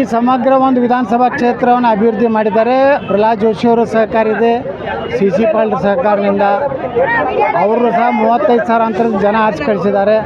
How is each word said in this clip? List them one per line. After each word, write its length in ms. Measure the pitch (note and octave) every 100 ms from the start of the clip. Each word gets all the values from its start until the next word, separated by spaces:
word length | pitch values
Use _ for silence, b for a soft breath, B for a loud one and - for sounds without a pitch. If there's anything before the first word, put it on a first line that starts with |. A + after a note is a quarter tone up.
| A#3+ A#3
ಸಮಗ್ರ 360 | A#3+ B3+ B3 C4 C4
ಒಂದು 120 | B3 A#3+
ವಿಧಾನಸಭಾ 440 | B3 B3 A#3+ B3 -
ಕ್ಷೇತ್ರವನ್ನು 520 | A#3+ A#3 A#3+ B3 A#3+ G#3+
ಅಭಿವೃದ್ಧಿ 340 | A#3 A#3 A#3 G#3+
ಮಾಡಿದ್ದಾರೆ. 400 | G#3+ G#3+ A3+ C4 C4+ C#4 F3
ಪ್ರಹ್ಲಾದ್ 340 | G3 A3 A3+
ಜೋಶಿ 220 | A3 G3+ A#3+
ಅವರ 120 | A#3 A3+ A3
ಸಹಕಾರ 320 | G#3+ A3+ A3 G#3
ಇದೆ, 180 | A#3 A#3+ - - G#3+ F#3+ A3+ A#3+
ಸಿ 120 | G3 F#3
ಸಿ 80 | A3
ಪಾಟೀಲ್ 260 | G#3+ A3 G3+ G3
ಸಹಕಾರದಿಂದ 600 | G3 G#3 G3+ G3+ G3 G3+ G3 F#3 F3 - A#3 C#4 - D4 - - -
ಅವರು 280 | G3 A#3 A#3+ G3+
ಸಹ 100 | A#3+ A#3
ಮೂವತ್ತೈದು 440 | A3 A#3+ D4+ A#3+ G#3+
ಸಾವಿರ 140 | A3+ A3+
ಅಂತರದ 280 | A3+ A#3 G3+ G3+
ಜನ 100 | A3 A3
ಆಚೆ 160 | - -
ಕಳಿಸಿದ್ದಾರೆ. 500 | G3 F#3+ G3 G3+ A3